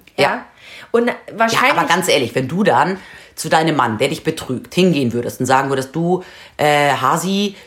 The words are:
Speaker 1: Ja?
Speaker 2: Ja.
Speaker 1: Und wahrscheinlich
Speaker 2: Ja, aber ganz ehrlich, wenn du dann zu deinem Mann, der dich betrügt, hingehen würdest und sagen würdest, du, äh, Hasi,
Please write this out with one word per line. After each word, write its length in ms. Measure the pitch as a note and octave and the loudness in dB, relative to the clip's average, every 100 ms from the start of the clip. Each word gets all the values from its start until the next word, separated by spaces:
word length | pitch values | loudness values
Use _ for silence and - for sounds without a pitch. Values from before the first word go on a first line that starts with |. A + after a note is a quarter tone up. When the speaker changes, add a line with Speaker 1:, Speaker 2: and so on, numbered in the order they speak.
| - - | -16 -2
Speaker 1:
Ja? 80 | |
Speaker 2:
Ja. 220 | C#3+ A#3+ - _ - - - | 0 0 -10 _ -20 -20 -4
Speaker 1:
Und 220 | A#3 A#3+ - - G3 | 0 0 -4 -10 -2
wahrscheinlich 380 | A3+ A3 B3+ | 0 2 2
Speaker 2:
Ja, 40 | - | 2
aber 100 | - | 2
ganz 200 | - F3 | 0 2
ehrlich, 260 | D#3 A#2 | 0 0
wenn 140 | C3+ C3 | -2 -4
du 160 | F3 | 0
dann 340 | F#3+ B2 D#3 G3 - - - - | 2 4 2 -2 -10 -20 -20 -12
zu 140 | D#3 | -2
deinem 260 | D#3+ E3 D3 | 0 2 0
Mann, 220 | A#2+ G#2+ | 0 0
der 100 | - | -2
dich 160 | D#3+ | -2
betrügt, 500 | - - - B2 - | -6 -6 -6 -8 -6
hingehen 380 | - F#3 C#3+ B2 | 2 2 2 0
würdest 300 | A#2+ A#2 - | -2 -6 -6
und 40 | B2+ | 0
sagen 220 | C3+ C#3 | 2 2
würdest, 260 | C3+ C3 | -4 -4
du, 300 | D#3+ E3+ F3+ - - - - | -4 -2 -2 -4 -20 -20 -2
äh, 360 | D3+ D3 C#3+ | 2 2 2
Hasi, 600 | B2+ C3 E3 F3 G3 G3+ - | 2 0 0 0 -2 -2 -6